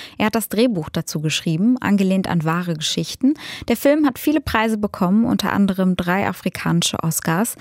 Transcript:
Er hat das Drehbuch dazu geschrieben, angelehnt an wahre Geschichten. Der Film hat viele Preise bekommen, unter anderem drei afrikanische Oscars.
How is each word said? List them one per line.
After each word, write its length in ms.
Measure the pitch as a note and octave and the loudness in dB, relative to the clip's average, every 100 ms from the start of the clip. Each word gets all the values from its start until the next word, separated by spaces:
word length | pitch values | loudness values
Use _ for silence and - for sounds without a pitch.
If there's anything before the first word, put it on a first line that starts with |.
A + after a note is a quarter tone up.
| - - | -14 -2
Er 100 | G#3+ | 0
hat 100 | A#3 | 0
das 120 | - | -2
Drehbuch 400 | G3+ B3+ F#3 D3 | 0 2 0 -4
dazu 320 | E3+ - D#3+ | -6 -4 -4
geschrieben, 580 | D3+ - F3 D#3 A3 B3+ | -2 -2 -2 2 2 2
angelehnt 480 | G3 G3+ F#3+ F#3+ - | 2 2 2 0 0
an 160 | E3+ | 0
wahre 300 | D#3 E3+ F3 | 0 -2 -2
Geschichten. 600 | D#3 D#3 - E3 - C4 D#4 - - - | -4 -4 -4 -4 0 0 0 -6 -12 -4
Der 100 | A#3 | 2
Film 300 | C#4 D4+ D4 | 4 4 4
hat 140 | - | 2
viele 200 | D#4 D#4 | 0 0
Preise 380 | - A3+ A3 A3 | 0 0 0 0
bekommen, 460 | G#3 - F3+ G#3 | -2 -2 2 4
unter 280 | A3+ G3+ - | 2 0 0
anderem 440 | - G3 F#3+ F#3 F3+ | 2 2 2 0 0
drei 320 | F3 F#3+ - | 0 0 0
afrikanische 720 | - - - E3 E3+ - - | -2 -6 -4 0 0 0 -2
Oscars. 540 | E3 - - E3 A#3 - | -4 -2 -2 0 -2 -4